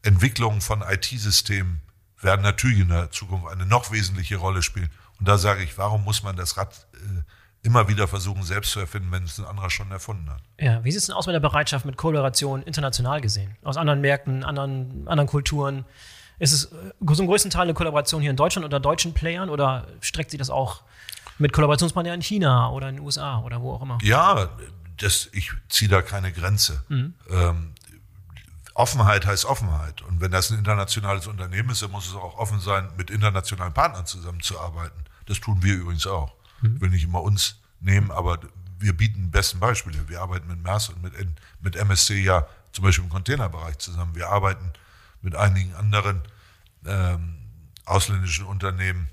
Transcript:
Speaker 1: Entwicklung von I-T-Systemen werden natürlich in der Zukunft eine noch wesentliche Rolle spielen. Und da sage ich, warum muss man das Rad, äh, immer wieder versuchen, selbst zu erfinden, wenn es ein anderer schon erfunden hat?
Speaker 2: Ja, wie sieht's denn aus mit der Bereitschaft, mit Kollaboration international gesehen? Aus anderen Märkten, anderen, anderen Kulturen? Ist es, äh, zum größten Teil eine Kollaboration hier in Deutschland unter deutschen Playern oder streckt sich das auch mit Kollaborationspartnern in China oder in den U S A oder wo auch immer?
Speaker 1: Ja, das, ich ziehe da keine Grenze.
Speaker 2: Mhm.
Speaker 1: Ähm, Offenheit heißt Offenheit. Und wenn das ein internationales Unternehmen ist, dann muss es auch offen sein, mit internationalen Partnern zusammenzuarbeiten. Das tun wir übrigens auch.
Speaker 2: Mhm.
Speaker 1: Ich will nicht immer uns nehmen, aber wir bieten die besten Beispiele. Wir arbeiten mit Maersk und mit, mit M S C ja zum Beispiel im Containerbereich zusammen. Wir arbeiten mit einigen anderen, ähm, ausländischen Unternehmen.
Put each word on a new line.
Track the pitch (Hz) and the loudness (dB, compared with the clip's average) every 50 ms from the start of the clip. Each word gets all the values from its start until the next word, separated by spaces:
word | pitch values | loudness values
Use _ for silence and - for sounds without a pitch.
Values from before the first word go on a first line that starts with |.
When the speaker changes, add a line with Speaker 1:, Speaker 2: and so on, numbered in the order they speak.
| - | 6
Speaker 1:
Entwicklung | 101 98 92 104 135 - - 120 113 107 101 | 6 6 6 6 4 4 2 0 0 2 0
von | - - 110 104 | 0 0 -2 -2
I-T-Systemen | 98 92 98 95 - - 127 120 107 107 92 - - - 104 98 95 92 87 78 - - _ _ _ _ _ _ | 0 0 0 0 0 -4 -6 -2 0 2 2 2 2 0 -2 0 0 -2 -2 -4 -6 -10 _ _ _ _ _ _
werden | - 98 95 98 | 2 2 2 4
natürlich | 101 101 101 - - 131 120 101 | 4 2 0 2 2 4 4 6
in | 95 | 4
der | 87 87 85 87 80 | 4 4 2 0 -2
Zukunft | - - - 87 95 92 87 | -6 -10 -6 -4 -4 -4 -4
eine | 78 82 92 92 | -6 -8 -6 0
noch | 92 117 123 120 - | 2 2 2 2 0
wesentliche | 110 107 104 90 98 92 87 - 104 | -2 -2 -2 -2 -2 -4 -4 -4 -4
Rolle | 92 87 95 95 90 82 | -2 -2 0 0 0 -2
spielen. | - - 98 90 78 - - - _ _ _ | -2 -2 -4 -6 -6 -8 -10 -20 _ _ _
Und | 98 | 4
da | 98 101 | 4 4
sage | 101 92 104 101 95 95 | 6 6 2 0 0 -2
ich, | - - | -6 -4
warum | - 98 104 107 107 101 | -4 -2 0 0 0 0
muss | 104 104 - - | 0 -2 -2 -4
man | 101 92 | -6 -8
das | 90 90 85 - | -6 -6 -6 -4
Rad, | 95 98 101 - - - _ - | -6 -6 -8 -8 -20 -20 _ -20
äh, | - - 101 95 87 78 - - - _ _ _ _ | -14 -10 -8 -6 -6 -6 -8 -12 -20 _ _ _ _
immer | - 117 117 120 107 | 0 4 6 6 6
wieder | 92 107 104 104 | 6 4 2 2
versuchen, | 87 - 98 87 101 98 95 98 | 0 0 -4 -4 -4 -4 -4 -4
selbst | 82 95 107 104 - | -4 -4 -2 -2 -2
zu | - 101 | -4 -4
erfinden, | 98 - - 104 95 90 | -6 -6 -6 -6 -6 -4
wenn | 90 92 92 | -4 -4 -4
es | 82 - | -6 -8
ein | - 98 | -10 -10
anderer | - 101 101 98 90 | -10 -8 -6 -6 -4
schon | - - 101 95 | -4 -6 -6 -8
erfunden | 98 92 - - 107 98 80 73 | -10 -12 -10 -10 -10 -8 -8 -10
hat? | 67 67 - _ _ - | -10 -12 -14 _ _ 0
Speaker 2:
Ja, | 151 127 113 117 113 | 2 2 2 2 2
wie | 127 | -2
sieht's | 165 208 - | 0 0 -2
denn | - - | -2 -2
aus | 185 156 | -4 -2
mit | 185 175 | 0 0
der | 160 | 2
Bereitschaft, | 143 147 - 147 151 - - 135 117 | 2 2 2 2 0 0 -2 -4 -4
mit | 143 131 | -6 -8
Kollaboration | - - 165 156 147 135 135 127 - 143 139 135 131 - | -2 0 0 2 2 2 2 0 0 -2 -2 -4 -6 -6
international | 175 143 151 147 135 120 - 123 127 143 151 | -6 -4 -4 -2 -2 -2 -2 -2 0 -2 -2
gesehen? | 131 104 101 - - - - _ | -2 -2 -2 -2 -4 -8 -10 _
Aus | - 143 135 | -8 -6 -4
anderen | 156 165 147 143 139 | 0 2 2 2 4
Märkten, | 143 139 139 143 - - 131 131 135 | 4 2 2 2 0 -2 -4 -2 -2
anderen, | 139 143 139 139 139 135 131 131 131 131 135 - | -4 -4 -4 -4 -4 -4 -4 -6 -6 -8 -10 -6
anderen | - - 147 143 | 0 2 2 2
Kulturen? | 135 - 147 135 - 156 147 139 139 139 135 127 - - - - - - - - - _ - | 4 2 0 0 0 -2 0 -2 -2 -4 -6 -10 -12 -16 -20 -20 -20 -20 -20 -20 -20 _ 0
Ist | - 135 | 2 2
es, | 147 143 143 | 4 2 0
äh, | - - 160 175 190 - _ 196 151 151 | -4 -10 -16 -16 -16 -10 _ 2 4 4
zum | 160 190 | 4 6
größten | 170 190 202 - 196 | 4 4 4 4 2
Teil | - 185 180 | 2 0 2
eine | 175 160 | 2 2
Kollaboration | 160 175 160 147 147 143 - 160 160 | 0 0 2 2 2 0 2 0 0
hier | 147 143 | 0 0
in | 135 | 2
Deutschland | 131 147 180 185 196 160 | 4 4 2 2 0 -2
unter | 151 143 139 | -2 -2 0
deutschen | 131 143 165 175 - 170 156 | 2 2 2 2 0 0 0
Playern | - 160 165 170 175 190 180 | -2 -2 -2 -4 -4 -4 -4
oder | 151 143 143 131 131 123 120 - - - | 0 2 2 2 2 -2 -6 -12 -14 -8
streckt | - - - 160 156 - | -6 -6 -4 -4 -6 -6
sich | - 139 | -6 -6
das | 139 131 | -4 -2
auch | 131 135 135 - - - _ _ - - - - - - - - - - | 0 0 -2 -2 -6 -10 _ _ -20 -20 -18 -18 -16 -16 -18 -20 0 2
mit | 147 143 | 2 4
Kollaborationspartnern | - 151 151 147 147 135 170 165 - 185 170 175 170 | 6 4 4 6 4 4 2 2 0 -2 -2 -2 -4
in | 175 | -4
China | 160 - 214 208 180 139 127 123 120 123 | -4 -2 0 2 4 6 6 6 4 4
oder | 123 131 135 135 | 0 -4 -6 -8
in | 135 | -10
den | 139 147 | -10 -6
U | 143 | -6
S | 139 | -6
A | 139 143 143 131 113 | -4 -4 -4 -4 -4
oder | 117 123 120 120 | -4 -4 -6 -6
wo | 120 127 131 | -6 -6 -6
auch | - | -6
immer? | 131 135 123 117 | -6 -4 -4 0
Speaker 1:
Ja, | 104 104 113 143 170 190 196 127 92 85 - - - - - - 80 87 85 | 2 4 6 6 6 6 6 4 2 -2 -4 -12 -16 -16 -18 -18 -18 -18 -10
das, | - 104 98 - - - - | -2 0 0 0 0 -2 -4
ich | - 101 87 - - - - - | -6 -6 -6 -4 -6 -10 -8 -2
ziehe | - - 110 101 | 0 2 4 6
da | 101 95 | 4 4
keine | 90 - 104 98 95 92 | 4 0 -4 -4 -4 -4
Grenze. | 82 85 85 92 104 101 - - 71 67 - _ | -4 -4 -2 0 2 2 2 0 0 -4 -6 _
Speaker 2:
Mhm. | 151 131 123 160 175 _ - - | -2 -2 -2 -4 -8 _ -10 -2
Speaker 1:
Ähm, | 92 92 90 87 85 82 80 80 76 - - - - - - - - - - - - - - - - - - - _ | 2 2 4 4 2 0 -4 -8 -12 -18 -20 -20 -20 -20 -20 -20 -20 -20 -20 -20 -20 -20 -20 -20 -20 -20 -20 -10 _
Offenheit | - 123 - - 131 107 101 104 101 85 | 0 0 2 4 4 6 6 6 6 4
heißt | 101 101 92 - | 2 0 0 0
Offenheit. | - 139 - 110 92 78 76 78 76 71 - | -2 -2 -2 0 -2 -2 -2 -4 -6 -10 -12
Und | - 87 90 85 | -6 -4 -2 -2
wenn | 87 92 | 0 0
das | 90 92 90 - | 2 2 2 2
ein | 110 | 0
internationales | 107 104 110 107 101 98 95 - 113 104 101 98 98 - | 0 2 2 2 0 0 -2 -4 -4 -2 -2 -2 -2 -4
Unternehmen | 110 104 95 92 90 92 101 117 131 | -8 -10 -10 -8 -6 -4 -2 -2 -2
ist, | 123 107 | -2 -4
dann | 107 98 | -4 -6
muss | 95 101 87 | -8 -8 -10
es | 87 95 | -10 -10
auch | 98 92 87 - | -10 -10 -12 -6
offen | - 113 98 104 101 | -6 -4 -2 -2 -2
sein, | 90 98 98 98 95 92 78 | 0 0 0 0 -2 -4 -8
mit | 95 92 - | -8 -8 -4
internationalen | 101 107 107 107 95 95 95 - 101 90 92 90 76 | 0 2 2 2 2 2 -2 -4 -6 -4 -6 -2 2
Partnern | - 151 170 113 92 90 | 2 2 2 0 -4 -8
zusammenzuarbeiten. | - - 92 85 87 87 87 85 - 95 80 82 90 80 82 85 85 - - 76 - _ _ - | -8 -10 -10 -10 -10 -10 -6 -6 -6 -6 -6 -8 -8 -8 -8 -10 -10 -10 -14 -16 -16 _ _ -6
Das | - 101 90 | -6 -6 -4
tun | - - 107 92 87 | -2 0 2 2 4
wir | 98 101 | 2 2
übrigens | 90 90 87 87 80 - | 2 -2 -4 -4 -2 -2
auch. | 95 98 87 71 67 - _ _ _ _ - | -2 -2 -4 -4 -6 -8 _ _ _ _ 0
Speaker 2:
Mhm. | 117 110 117 | 0 0 0
Speaker 1:
Ich | 139 | 2
will | 98 92 | 2 2
nicht | 90 87 78 | 4 4 2
immer | 85 87 90 | 2 0 0
uns | 80 87 101 98 - - - _ _ _ _ _ | 2 2 2 2 0 -2 -4 _ _ _ _ _
nehmen, | 87 98 98 101 104 101 | 0 4 4 4 4 2
aber | - 87 87 87 85 82 - - _ - - - - - | 0 0 0 0 0 -2 -6 -14 _ -18 -18 -16 -10 -2
wir | 101 101 87 | 0 0 2
bieten | 80 113 110 107 98 92 | 4 2 2 2 0 -4
die | 87 | 0
besten | 78 101 95 - - 90 | 2 2 2 2 0 0
Beispiele. | 98 120 120 - - 87 78 76 - 73 | 0 2 0 0 -4 -6 -6 -6 -6 -6
Wir | 87 87 | -6 -8
arbeiten | 92 92 90 92 76 | -6 -6 -6 -6 -6
mit | 87 87 85 | -8 -10 -8
Maersk | 82 87 98 107 107 101 | -4 -2 -2 0 -2 -4
und | 87 87 87 | -6 -10 -10
mit, | 90 - - 98 87 78 - - - - - | -10 -8 -6 -6 -6 -6 -8 -12 -20 -18 -6
mit | - 95 82 | -6 -4 -2
M | 85 104 101 | 0 2 2
S | 98 90 - | 4 4 4
C | - 107 101 | 2 2 2
ja | 95 95 92 87 78 - - - _ - | 4 4 4 4 2 0 -8 -20 _ -14
zum | - - 92 | -8 2 4
Beispiel | 98 90 82 90 | 6 6 4 2
im | 87 | -2
Containerbereich | 78 95 87 - 139 143 113 90 82 82 80 82 78 - | -4 -4 -2 0 0 0 0 -4 -4 -8 -8 -8 -8 -8
zusammen. | - - 87 85 87 85 82 | -10 -8 -6 -4 -4 -4 -4
Wir | 85 87 87 | -6 -2 0
arbeiten | 101 101 98 98 95 - 92 90 78 - _ - - - - - _ - | 2 2 4 2 0 0 -4 -8 -8 -10 _ -20 -20 -20 -20 -20 _ -8
mit | - 98 80 | -8 -6 0
einigen | 73 104 101 95 95 92 92 92 | 4 4 4 6 4 2 0 -2
anderen, | 92 104 104 101 104 92 101 98 92 - - - - _ - _ _ _ _ _ _ - | -2 0 2 2 4 2 2 0 -2 -4 -8 -14 -20 _ -20 _ _ _ _ _ _ -6
ähm, | 80 98 98 92 90 90 85 82 85 82 73 57 53 - - 78 - - - _ | -2 0 2 2 2 2 0 -4 -6 -8 -12 -14 -18 -20 -20 -20 -20 -20 -20 _
ausländischen | - - 98 98 101 104 92 92 90 80 - 98 | 0 2 2 2 2 0 -2 0 -2 -2 -4 -4
Unternehmen. | 95 98 95 95 98 95 92 95 92 92 90 85 - | -4 -6 -4 -2 -2 -2 -2 -2 -2 -2 -2 -4 -6